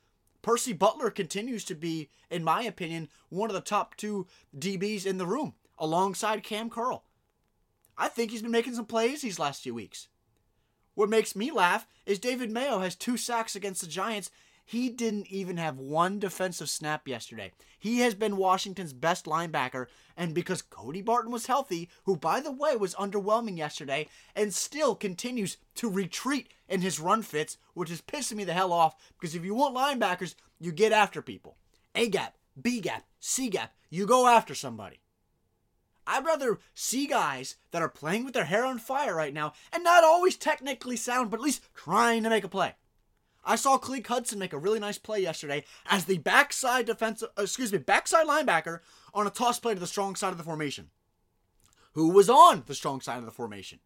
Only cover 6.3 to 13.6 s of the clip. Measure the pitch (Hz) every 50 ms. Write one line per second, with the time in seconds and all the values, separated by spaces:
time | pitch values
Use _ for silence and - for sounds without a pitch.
6.3 | 220 208 - - 214 208 233 226 - 233 233 254 190 - _ _ _ _ _ _
7.3 | _ _ _ _ _ _ _ _ _ _ _ _ _ - - 302 - 233 233 202
8.3 | 240 220 214 233 226 226 226 262 240 233 220 - 233 226 226 240 285 294 277 220
9.3 | 175 170 156 143 135 - - 127 117 117 98 - - - - _ _ _ _ _
10.3 | _ _ _ _ _ _ _ _ _ _ _ _ - - 214 202 220 220 - -
11.3 | - 190 220 311 330 208 180 175 190 226 - _ _ _ - 190 202 185 220 247
12.3 | 262 247 254 214 220 240 269 285 233 185 190 180 - - - 240 247 226 - -
13.3 | 240 226 226 - - 196